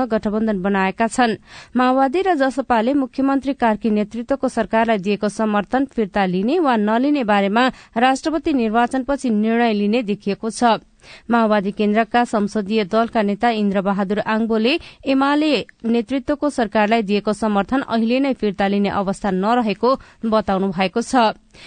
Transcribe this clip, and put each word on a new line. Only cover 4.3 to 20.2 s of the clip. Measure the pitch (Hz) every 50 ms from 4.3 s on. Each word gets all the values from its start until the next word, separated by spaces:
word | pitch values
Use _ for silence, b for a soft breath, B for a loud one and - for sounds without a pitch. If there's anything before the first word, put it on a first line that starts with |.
| 277 - - 254
सरकारलाई | - 233 214 - 226 220 226 226 226 202
दिएको | 175 208 208 196 - 208
समर्थन | 202 - 220 220 208 208 185 - - 262 277 262
फिर्ता | - - 220 180 - 208 196
लिने | 185 175 185 196 233 294 370
वा | 330 269 240
नलिने | 220 208 208 220 247 262 294 294 294 247
बारेमा | 208 208 202 196 196 202 226 240 269 B B B B B
राष्ट्रपति | 226 240 262 262 262 - 320 294 330 - 339 294
निर्वाचनपछि | 262 226 220 208 233 240 240 269 262 247 - 285 277 - 254
निर्णय | 214 208 214 220 226 233 240 233 220
लिने | 202 202 202 214 247 240
देखिएको | 190 208 202 - 202 196 - - 226
छ। | 208 - 247 233 214 - - _ _ B B B B B B -
माओवादी | 226 233 226 214 214 208 185 202 -
केन्द्रका | - 214 208 208 220 226 - - 240 240
संसदीय | - - 214 208 202 - 220 202 185 220 220 214 170
दलका | 220 220 233 226 - 233 208
नेता | 202 202 202 233 240 233 214
इन्द्र | 208 202 185 202 180
बहादुर | 196 196 190 202 185 208 196 -
आङबोले | - 220 220 226 214 226 220 220 240 302 339 B B B B -
एमाले | 277 269 269 269 277 294 294 302 311 285 202 - - _ _ -
नेतृत्वको | 226 233 233 226 - 254 277 247 - 294 285 - 294
सरकारलाई | - - 233 202 - 220 208 202 226 233 220
दिएको | 185 208 202 202 220 208
समर्थन | 208 233 214 208 196 196 - 254 269
अहिले | - - 226 233 226 226 240 262 277
नै | 277 247
फिर्ता | - - 208 196 - 202
लिने | 196 202 202 202 196
अवस्था | - 202 196 190 196 - - 208
नरहेको | 185 185 190 214 240 247 233 220 190 - - 247 269 - B B B B